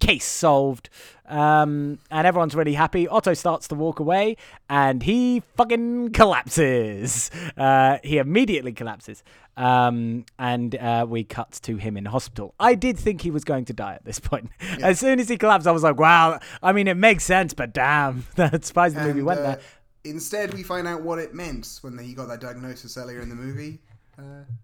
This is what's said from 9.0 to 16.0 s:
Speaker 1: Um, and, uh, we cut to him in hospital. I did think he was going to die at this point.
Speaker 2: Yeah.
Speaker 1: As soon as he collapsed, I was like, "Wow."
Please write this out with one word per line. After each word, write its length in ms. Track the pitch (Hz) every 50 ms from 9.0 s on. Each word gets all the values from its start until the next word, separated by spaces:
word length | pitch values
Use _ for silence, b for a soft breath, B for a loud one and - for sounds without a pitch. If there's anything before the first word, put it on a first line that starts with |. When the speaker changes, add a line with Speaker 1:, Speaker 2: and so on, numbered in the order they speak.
| - - 107 - b b b b b b _
Speaker 1:
Um, 720 | - 127 127 127 123 123 120 120 120 117 117 117 120 117 - _ -
and, 360 | 127 123 123 120 120 117 107
uh, 300 | 127 123 117 117 117 120 117
we 160 | 117 117 107
cut 280 | - - - 113 - - - -
to 140 | - 113
him 200 | 101 104 110 104
in 80 | 101 101
hospital. 480 | 104 110 131 - - - - 101 92 - -
I 140 | 196 240 247
did 240 | 196 208 254 226 -
think 240 | - 214 202 160 -
he 80 | 170
was 140 | 151 151 -
going 200 | - 147 131 123
to 60 | - 117
die 220 | 104 104 101 92
at 100 | - -
this 140 | - 113 -
point. 320 | - - 147 120 113 117 - B 180 185 185 131
Speaker 2:
Yeah. 100 | 139 185
Speaker 1:
As 100 | 190 -
soon 220 | 254 269 269 247
as 80 | 240 202
he 100 | 240 185
collapsed, 280 | 214 214 208 190 151
I 40 | 175 170
was 100 | 160 151
like, 140 | 160 143
"Wow." 420 | 123